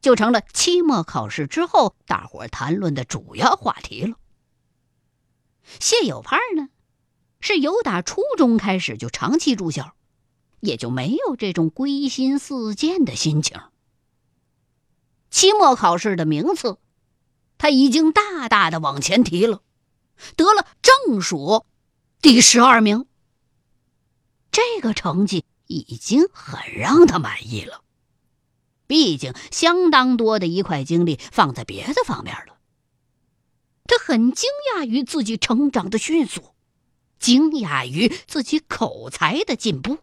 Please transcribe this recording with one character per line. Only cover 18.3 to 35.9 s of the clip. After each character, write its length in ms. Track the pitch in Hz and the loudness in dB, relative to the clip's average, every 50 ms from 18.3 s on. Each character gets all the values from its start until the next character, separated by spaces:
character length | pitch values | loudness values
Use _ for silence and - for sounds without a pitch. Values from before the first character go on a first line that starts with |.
| 381 330 269 226 | -4 -8 -2 0
大 200 | 240 208 196 165 | 2 2 2 2
的 100 | 160 165 | 0 -2
往 200 | 160 143 139 139 | -4 -4 -4 -4
前 240 | 135 - 190 220 247 | -4 0 2 2 2
提 220 | 185 160 175 196 | 2 2 0 0
了， 160 | 233 208 185 _ _ _ _ _ _ _ _ _ _ _ _ - - - | 0 0 -2 _ _ _ _ _ _ _ _ _ _ _ _ -20 -20 -2
得 160 | - 320 381 427 | 0 4 4 4
了 140 | 403 381 _ _ _ - | 4 2 _ _ _ 6
正 400 | - 523 539 539 403 247 202 175 | 6 6 6 6 0 -2 -2 -2
数 420 | - 185 151 139 151 208 220 - _ _ _ _ _ _ _ _ _ _ _ | -4 -6 -6 0 0 0 0 0 _ _ _ _ _ _ _ _ _ _ _
第 200 | - 202 220 233 | 6 8 8 8
十 200 | 240 - - 240 | 8 6 6 6
二 220 | 240 262 254 226 220 | 6 6 6 6 4
名。 240 | 208 208 226 269 _ _ _ _ _ _ _ _ _ _ _ _ _ _ _ _ _ _ _ _ _ _ _ _ _ _ _ _ _ - | 2 2 0 -4 _ _ _ _ _ _ _ _ _ _ _ _ _ _ _ _ _ _ _ _ _ _ _ _ _ _ _ _ _ -2
这 280 | - 466 480 466 415 - | 0 0 0 -2 -4 -4
个 100 | 226 208 | -4 -4
成 340 | - - 180 147 180 202 | -4 -4 -4 0 0 0
绩 200 | 190 - 175 - _ _ _ _ | 0 -2 -4 -6 _ _ _ _
已 300 | _ 165 160 - _ 117 | _ -10 -10 -10 _ -16
经 320 | 117 - - 208 269 339 392 _ | -14 -6 0 2 2 2 2 _
很 280 | - - - - - - - - | -10 -16 -16 -14 -14 -14 -14 -10
让 320 | - - - 254 320 349 | -6 -2 2 8 8 8
他 120 | - - - | 8 6 2
满 300 | 143 - - - - 110 | -4 -4 -8 -10 -10 -10
意 140 | 120 104 90 | -10 -10 -10
了， 200 | - - - _ _ _ _ _ _ _ _ _ _ _ _ _ _ _ _ _ _ _ _ _ | -10 -16 -20 _ _ _ _ _ _ _ _ _ _ _ _ _ _ _ _ _ _ _ _ _
毕 300 | _ 269 311 311 214 160 | _ 2 2 4 2 0
竟 160 | 135 - 131 123 - - - | -4 -6 -10 -12 -14 -16 -12
相 400 | - - - 330 349 359 370 339 | -6 -2 0 2 2 4 2 4
当 280 | 302 269 254 254 254 233 | 4 4 4 4 0 2
多 200 | 233 220 220 214 | 2 0 0 0
的 80 | 185 | -2
一 140 | 170 170 185 196 | -2 -2 -2 -4
块 220 | - 180 143 135 | -2 -4 -6 -4
精 220 | 135 165 170 175 | -2 0 0 2
力 120 | 160 151 - - - - | 0 -2 -4 -8 -10 0
放 220 | - 202 143 123 | 0 0 0 0
在 100 | 120 113 | -8 -12
别 220 | - - - - - 294 | -14 -14 -12 -8 -4 -2
的 100 | - 494 | -2 -2
方 180 | - - - - | -2 -4 -8 -8
面 120 | - - - - | -12 -14 -16 -18
了。 120 | _ _ _ _ _ _ _ _ _ _ _ _ _ _ _ _ _ _ _ _ _ _ _ _ _ _ _ _ | _ _ _ _ _ _ _ _ _ _ _ _ _ _ _ _ _ _ _ _ _ _ _ _ _ _ _ _
他 120 | - 494 466 | 0 0 0
很 340 | - - 311 226 226 247 - | 0 0 0 2 2 2 0
惊 180 | - - 494 571 571 587 554 480 | 0 -4 -6 -6 -4 -6 -4 -4
讶 100 | 381 302 | -4 -4
于 180 | 233 220 262 277 | -2 -2 -4 -4
自 220 | 233 - 320 240 | -4 -4 -6 -4
己 140 | 202 226 214 | -4 -4 -6
成 320 | - - 233 226 294 285 | -4 -2 0 0 0 0
长 180 | - 247 180 | 0 -2 -6
的 80 | 190 | -2